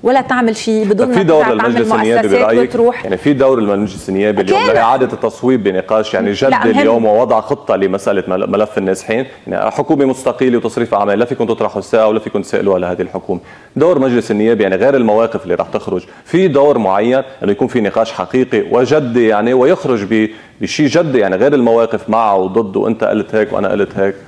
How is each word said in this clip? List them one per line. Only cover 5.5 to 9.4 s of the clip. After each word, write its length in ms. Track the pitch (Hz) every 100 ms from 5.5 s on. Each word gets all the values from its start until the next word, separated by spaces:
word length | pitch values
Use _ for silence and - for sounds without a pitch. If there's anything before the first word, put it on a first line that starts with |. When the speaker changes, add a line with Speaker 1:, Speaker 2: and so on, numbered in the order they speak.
| 131
Speaker 2:
بنقاش، 500 | 95 92 - 110 107
يعني، 140 | 98 98
Speaker 1:
لا، 60 |
Speaker 2:
جد 200 | 98 135
Speaker 1:
مهم. 260 | - 113 110
Speaker 2:
اليوم 260 | 110 117 113
ووضع 360 | 107 123 113
خطة 340 | - - - 101
لمسألة 480 | 98 98 - 101 90
مل-، 220 | 92 101
ملف 280 | 98 107 -
النازحين، 480 | 95 95 - 113 131 -